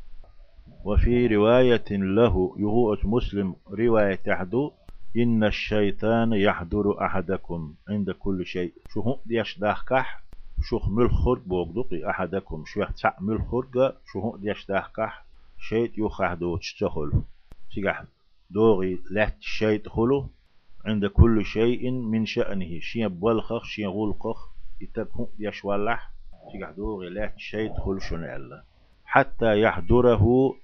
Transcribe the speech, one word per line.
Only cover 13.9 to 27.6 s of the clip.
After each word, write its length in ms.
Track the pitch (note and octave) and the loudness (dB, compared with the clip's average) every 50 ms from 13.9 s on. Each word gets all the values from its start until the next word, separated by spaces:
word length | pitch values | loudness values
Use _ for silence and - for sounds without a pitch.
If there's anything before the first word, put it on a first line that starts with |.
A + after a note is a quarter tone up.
| - - - | 0 -4 -14
шу 140 | - - G2+ | -12 -8 -6
хІунъ 180 | F#2 A#2 G#2+ G2 | -6 -6 -6 -6
деш 240 | G2 G#2 G2 - - | -6 -6 -6 -6 -6
дахкахь, 600 | - G2 F#2+ F2+ - - - A2 G#2+ - - - - - - - - - - | -4 -4 -4 -4 -4 -6 -6 -6 -6 -6 -10 -18 -20 -20 -20 -20 -16 -12 -8
шайта 420 | - - A2 A2+ A#2+ A#2 - G#2 | -6 -2 0 0 0 0 -2 -2
юххехь 380 | G#2+ G#2 - - F#2+ F2 F2+ E2 | -4 -4 -2 -2 -2 -2 -2 -2
доцуш 360 | F2 F2 E2+ E2 - - - - | -4 -4 -4 -4 -6 -10 -6 -4
ца 100 | G#2 F2+ | -4 -2
хуьлу. 380 | - D#2+ D2+ D2 - - - - - - - - - - - - | -2 -2 -2 0 0 0 -2 -4 -8 -20 -20 -18 -14 -10 -8 -6
Цигахь 360 | - A#2 F#2+ G2 F2+ - - - _ _ _ _ _ _ _ - | -6 -4 -2 -2 -4 -4 -8 -16 _ _ _ _ _ _ _ -4
догІий 540 | F2+ G#2 A2 A2+ G#2+ F#2 F#2+ F#2 F2+ - - - | 0 4 6 6 6 4 2 0 -2 -4 -4 -4
лаьтташ 340 | F#2 G#2+ G#2+ G2 - - - | -2 0 0 0 -2 -4 -4
шайта 460 | - - - G#2+ G#2+ G#2+ G#2 G#2 A#2+ | -2 0 0 2 2 0 0 -2 -4
хуьлу: 400 | - A2 A2+ A#2+ C#3 C#3 C3+ C3 - _ _ _ _ - _ - - - - | -2 0 2 2 2 0 -2 -4 -12 _ _ _ _ -20 _ -16 -14 -8 -6
«عند 220 | G#2 A2 G#2 G2+ | -4 -2 0 -2
كل 380 | G2 - - A#2 A#2 A2+ G#2 G2 | 2 6 8 8 8 8 4 2
شيء 460 | - - G#2+ A2+ A#2+ B2 A2+ A#2 B2 | 0 0 2 2 2 2 0 -2 -4
من 340 | B2+ B2+ A#2+ A2 A2 A2+ A2 | -4 -4 -4 -2 -2 -2 -2
شأنه»، 560 | G#2 - A#2 A2+ G2 G2+ G2 F#2 E2+ E2+ D#2+ | -2 -2 -2 -2 0 0 -2 -2 -4 -4 -6
шен 280 | - - - A2+ A2+ G2+ | -6 -4 -4 -2 -2 -4
балхах, 560 | F#2 E2+ F2+ A2+ A2+ G#2+ G2+ - A#2 A#2 - | -2 -2 0 2 2 2 0 -2 -4 -6 -6
шен 240 | - - G#2+ G#2+ G2 F#2 | -8 -8 -6 -6 -4 -4
гІуллакхах 580 | G#2 A2 G#2 F#2+ - - A2 A#2 - - - - - - - - - | -2 -2 0 0 -2 -2 -4 -4 -6 -6 -8 -8 -6 -6 -4 -4 -4
и 60 | - | -6
таг 260 | - - A2+ G#2+ - - | -6 -6 -6 -6 -4 -2
хІунъ 160 | - A#2+ - - G#2 | -2 -2 -2 -4 -4
деш 240 | G#2 G2+ G2 - - | -6 -6 -8 -6 -4
валлахь, 460 | G2 G2+ G2+ G#2 G#2 A#2 G#2+ - - - - - - - - - - | -2 -2 0 0 0 -2 -2 -4 -8 -12 -12 -14 -14 -16 -16 -16 -16
цигахь 240 | - G2 F#2 E2 D#2 | -14 -12 -12 -12 -10
догІий 380 | F2+ G#2 A2 G#2+ F#2+ F#2 F2 F2+ | -8 -8 -6 -6 -8 -8 -8 -6
лаьтташ 260 | G2+ G#2+ G2+ - - - | -6 -4 -4 -6 -8 -10
шайта 380 | - - G#2 | -8 -6 -4